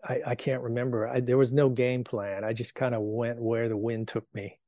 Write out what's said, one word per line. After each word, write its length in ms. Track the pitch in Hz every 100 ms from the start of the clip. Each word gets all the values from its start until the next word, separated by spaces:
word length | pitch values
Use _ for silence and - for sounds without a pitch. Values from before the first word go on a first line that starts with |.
I, 180 | 131 120 120
I 80 | -
can't 280 | - 127
remember. 440 | 123 120 127 117 113
I, 120 | 127
there 160 | 123 131
was 160 | 127
no 160 | 139 139
game 340 | 123 123 127
plan. 400 | 120 110 101 98
I 100 | 110
just 200 | 113 117
kinda 260 | - 131 117
went 400 | 107 113 117 120
where 300 | 113 117 117
the 80 | 107
wind 300 | 113 113 113
took 180 | 113 -
me. 260 | - 101 -